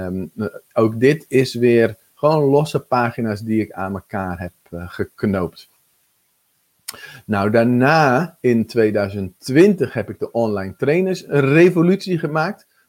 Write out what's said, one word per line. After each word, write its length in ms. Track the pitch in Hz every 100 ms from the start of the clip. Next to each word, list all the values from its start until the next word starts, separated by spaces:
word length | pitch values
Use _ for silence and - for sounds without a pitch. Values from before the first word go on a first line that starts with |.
| 92 92 85 -
ehm, 100 | 104 - -
ook 260 | 120 113 113
dit 260 | 131 156 -
is 260 | 131 127
weer 420 | 117 123 117 113 107 _
gewoon 300 | _ 147 156
losse 360 | 143 139 151 143
pagina's 600 | - 127 117 123 113 104
die 200 | 110 110
ik 100 | 104
aan 220 | - 95
elkaar 460 | 98 - 104 92 87
heb, 140 | 90 - _
eh, 200 | 87 87
geknoopt. 800 | - 95 - 107 95 85 - - _ _ _ _ _ _ _ _ _ _ _ - - - 131 -
Nou, 240 | 104 101
daarna 880 | 117 117 123 135 160 147 123 175 -
in 260 | 127 117 110
tweeduizend 680 | 120 110 104 101 101 95 -
twintig 560 | - 135 202 190 120
heb 160 | 117 101
ik 100 | 107
de 120 | -
Online 440 | 120 113 101 95 -
Trainers 500 | 135 165 185 180 -
Revolutie 920 | 143 135 156 175 170 170 190 190 170
gemaakt. 480 | 160 156 170 214 _ _